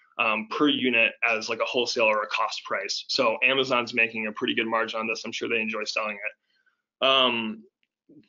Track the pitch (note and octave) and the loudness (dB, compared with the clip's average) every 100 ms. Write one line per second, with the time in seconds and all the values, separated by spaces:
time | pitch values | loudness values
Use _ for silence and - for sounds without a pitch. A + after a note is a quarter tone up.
0 | _ - A2+ A2 A2 - D3 B2+ B2+ A#2 | _ -4 -2 -2 -4 2 2 2 0 2
1 | A2+ - A#2 A2 A2 A#2 A2+ C3 A#2+ B2 | 2 0 -2 -2 -4 -4 -2 -2 -2 2
2 | A2 G#2+ G#2+ - A2 - - G#2 G2+ - | 2 2 -2 -2 -2 -4 -6 -6 -4 -6
3 | - - A#2+ A2+ B2+ C3+ C3 B2 A2+ B2 | -4 0 2 2 2 2 2 0 0 0
4 | A2+ A2+ A2 A2 B2 G#2 A2+ A2+ A2+ A2 | 0 0 -6 -4 -2 -2 0 0 0 -2
5 | A2+ A2 A#2 - A2+ A2+ A2 A2 G#2+ A#2+ | -4 -6 -6 -6 -2 -2 -2 -4 -4 -4
6 | G#2+ G2+ G#2 - _ _ _ _ _ - | -4 -6 -10 -14 _ _ _ _ _ 0
7 | C3 C3+ B2+ A#2 A2 A2 - _ _ _ | 4 6 6 2 -2 -6 -14 _ _ _
8 | _ - | _ -20